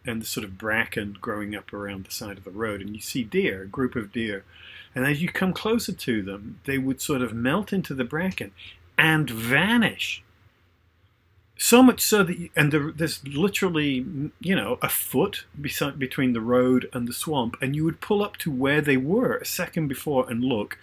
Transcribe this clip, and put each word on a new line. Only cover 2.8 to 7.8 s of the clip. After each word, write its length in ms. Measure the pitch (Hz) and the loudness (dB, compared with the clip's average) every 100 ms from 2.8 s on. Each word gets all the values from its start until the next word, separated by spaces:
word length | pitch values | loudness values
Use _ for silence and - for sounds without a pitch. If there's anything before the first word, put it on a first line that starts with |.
and 140 | 98 110 | -8 -10
you 60 | |
see 220 | - 135 | -6 -6
deer, 400 | 107 185 170 95 | -2 0 0 -2
a 40 | 95 | -6
group 280 | 135 123 120 | -2 -2 -2
of 160 | 101 | -6
deer, 320 | 117 113 98 - - - - - 131 | -6 -4 -6 -10 -20 -20 -20 -10 -2
and 120 | 135 | 0
as 160 | 147 | 0
you 60 | 175 | -2
come 240 | - 190 | 0 -2
closer 380 | - 214 233 - | 0 0 0 -2
to 300 | - - 110 | -6 -2 -2
them, 380 | 95 101 104 - - | -2 -8 -12 -10 -4
they 120 | 135 | -2
would 240 | 131 131 | -2 -2
sort 220 | - 135 | -2 -2
of 100 | 120 | -2
melt 400 | 113 127 185 202 | -2 0 0 0
into 220 | 196 | -2